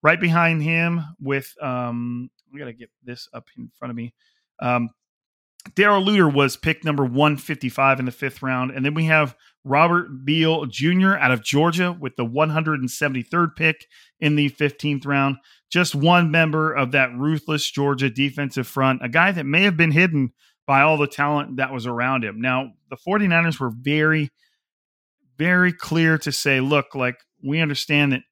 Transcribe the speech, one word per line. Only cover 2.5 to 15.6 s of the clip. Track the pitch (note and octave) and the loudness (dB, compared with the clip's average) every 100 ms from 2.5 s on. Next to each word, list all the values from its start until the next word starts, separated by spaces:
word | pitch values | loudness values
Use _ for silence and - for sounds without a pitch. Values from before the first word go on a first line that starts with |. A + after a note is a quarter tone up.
we | C#3 | -16
gotta | C#3 | -16
get | A#2 A#2 _ | -16 -20 _
this | B2+ A#2+ - | -16 -16 -16
up | B2 - - | -18 -20 -20
in | A#2+ _ | -20 _
front | B2+ | -12
of | A#2 | -10
me. | A#2 _ _ _ _ _ | -10 _ _ _ _ _
Um, | B2 B2 A#2 _ _ _ _ _ _ _ - - | -2 0 -2 _ _ _ _ _ _ _ -14 2
Darrell | G#3 G3+ | 4 4
Luter | F#3+ G#3 E3 | 4 4 4
was | C#3 C#3 - | 4 0 0
pick | D#3+ D#3 | -4 -4
number | D#3+ C#3+ | -2 -2
one | C3+ B2 D3+ C#3+ | 0 2 2 0
fifty-five | - D3 B2+ - C3+ C3+ | -6 -6 -6 0 2 2
in | |
the | B2+ | -2
fifth | - C3+ - | -6 -10 -8
round. | C3 B2+ B2+ | -6 -4 -4
And | C3+ | -4
then | C3+ | -4
we | D3+ | -2
have | D#3+ D#3+ D3 - _ _ | 2 2 2 -4 _ _
Robert | C#3 C#3 E3+ F3 F3+ C3 | -2 2 4 2 -2 -10
Beal | C3 D#3+ D#3+ D#3+ D3 | -2 2 2 0 -4
Junior | - D3 F#3 F#3+ G3 | -2 0 4 2 2
out | C3+ | 2
of | B2+ | 0
Georgia | G#2+ C#3 E3 E3 F3+ | 0 2 2 2 -2
with | F3 C3+ - | -4 -10 -6
the | |
one | A#2 B2+ D#3 | -4 0 0
hundred | D#3 D#3+ D3+ | 0 -2 -2
and | B2+ | -4
seventy-third | - D3 C3 A#2 E3+ E3+ | -4 -4 -4 -4 0 0
pick | - E3 D#3 - _ _ _ | 0 -4 -4 -10 _ _ _
in | D3 | 0
the | D3 C#3+ | 2 0
fifteenth | - D3 - D3 C#3+ C3+ | 0 -4 -2 -6 -4 -2
round. | C#3+ C#3 C3+ _ _ | 0 0 -4 _ _